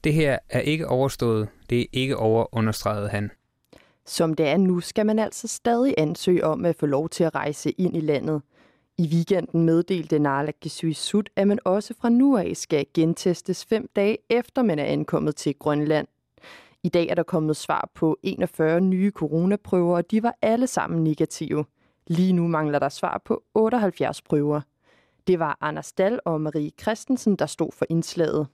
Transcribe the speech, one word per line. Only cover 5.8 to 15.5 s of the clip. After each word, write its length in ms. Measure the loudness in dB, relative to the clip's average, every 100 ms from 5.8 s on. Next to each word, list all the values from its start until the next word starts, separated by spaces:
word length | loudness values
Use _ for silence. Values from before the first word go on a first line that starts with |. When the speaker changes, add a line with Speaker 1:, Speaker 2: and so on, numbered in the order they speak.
| 2 2
Speaker 2:
ansøge 480 | -2 0 2 2 2
om 200 | 0 -2
at 100 | 0
få 100 | 0
lov 240 | 0 -2
til 140 | 0
at 120 | 0 0
rejse 360 | -4 -4 -4
ind 260 | 0 0 0
i 20 |
landet. 420 | 0 0 0 -4 -6 _ _ _ _ -2
I 120 | 0
weekenden 500 | 2 2 0 0 2
meddelte 560 | 4 2 2 -4 0 0
Naalakkersuisut, 1080 | 2 0 -2 -6 -12 -4 -4 -4 -2 -2 -2 0
at 120 | 2
man 120 | 2 0
også 280 | -2 -2 -4
fra 80 | 2
nu 280 | 4 4 4
af 140 | 0 -6
skal 300 | -2 -2 0
gentestes 720 | 0 2 2 0 -2 -4 -8 -2
fem 240 | -4 -2 0
dage 220 | 0 0 _
efter, 340 | -2 0 0
man 160 | 0 0
er 60 | 0
ankommet 500 | -2 -2 -2 -2 -2
til 200 | -4